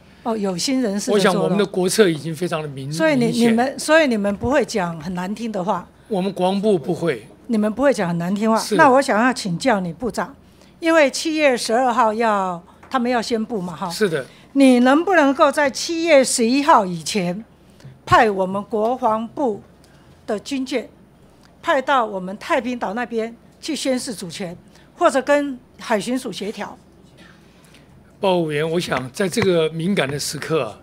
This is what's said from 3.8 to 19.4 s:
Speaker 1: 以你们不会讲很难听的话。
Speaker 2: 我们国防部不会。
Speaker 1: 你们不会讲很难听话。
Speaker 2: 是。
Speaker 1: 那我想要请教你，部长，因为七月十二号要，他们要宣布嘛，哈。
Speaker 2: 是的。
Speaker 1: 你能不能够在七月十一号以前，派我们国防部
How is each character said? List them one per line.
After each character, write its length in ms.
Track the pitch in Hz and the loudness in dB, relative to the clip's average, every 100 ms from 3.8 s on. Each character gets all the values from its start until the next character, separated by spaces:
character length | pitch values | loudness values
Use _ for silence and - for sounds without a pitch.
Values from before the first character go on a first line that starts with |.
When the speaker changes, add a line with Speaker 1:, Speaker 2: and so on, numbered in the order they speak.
| - 311 | 2 4
Speaker 1:
以 20 | 302 | 4
你 120 | 220 | 2
们 180 | 202 196 | -2 -2
不 140 | 233 | 0
会 160 | 262 220 | 0 0
讲 340 | 214 175 165 | -2 -4 -6
很 140 | 151 | -6
难 200 | 180 185 | -6 -6
听 160 | 208 233 | -6 -6
的 140 | 208 | -4
话。 240 | 180 180 - _ - | -4 -4 -6 _ -6
Speaker 2:
我 120 | 196 | -2
们 100 | 196 | -2
国 180 | 196 185 | 0 0
防 100 | 196 | 2
部 160 | 214 185 | 2 2
不 160 | 180 | 0
会。 320 | 170 170 120 - - - | -2 -2 -4 -8 -20 -4
Speaker 1:
你 100 | 220 | -2
们 140 | 214 | 0
不 100 | 208 | 2
会 120 | 285 | 2
讲 160 | 220 175 | 2 0
很 80 | 170 | -2
难 180 | 175 202 | -2 -2
听 160 | 220 | 2
话。 80 | 226 | 2
Speaker 2:
是。 160 | - 220 | 0 4
Speaker 1:
那 140 | 294 | 6
我 120 | 254 | 6
想 220 | 269 208 | 4 2
要 80 | 254 | 2
请 260 | 247 196 165 | 0 -4 -2
教 220 | 262 208 | 0 0
你， 140 | 180 | -2
部 180 | 151 247 | -6 -6
长， 240 | - 175 - - - - - | -6 -8 -10 -20 -20 -20 -6
因 120 | 330 | 2
为 160 | 330 269 | 4 4
七 280 | - 330 311 | 0 -4 2
月 180 | 294 240 | 2 2
十 180 | - | 0
二 180 | 226 262 | 0 2
号 200 | 226 220 | 2 2
要， 480 | 214 233 202 185 170 - - - | 2 0 0 -2 -6 -12 -20 -6
他 100 | 269 | -2
们 100 | 240 | 0
要 120 | 247 | -2
宣 220 | 208 226 | -2 -4
布 180 | 220 226 | -4 -4
嘛， 120 | 175 | -6
哈。 160 | 156 185 | -8 -8
Speaker 2:
是 200 | 170 208 | -2 -2
的。 160 | 156 123 - - | -2 -6 -16 -6
Speaker 1:
你 260 | 277 269 247 | 4 6 6
能 260 | 254 285 349 | 6 4 4
不 100 | 349 | 4
能 180 | 277 | 4
够 160 | 277 302 | 4 2
在 220 | 294 285 | 4 -2
七 320 | 285 - 330 | -2 -6 -2
月 180 | 330 285 | 4 4
十 240 | 240 - 226 | 4 0 2
一 160 | 269 | 2
号 240 | 285 311 185 | 4 4 4
以 160 | 170 | -6
前， 440 | 151 214 175 185 - _ - - - - - | -6 -4 -4 -6 -12 _ -20 -20 -20 -20 2
派 240 | 349 226 | 4 4
我 160 | 190 185 | 2 -2
们 160 | 196 196 | -4 -4
国 320 | 220 220 254 | -2 0 0
防 280 | 240 220 226 | 0 0 -4
部 320 | - | -4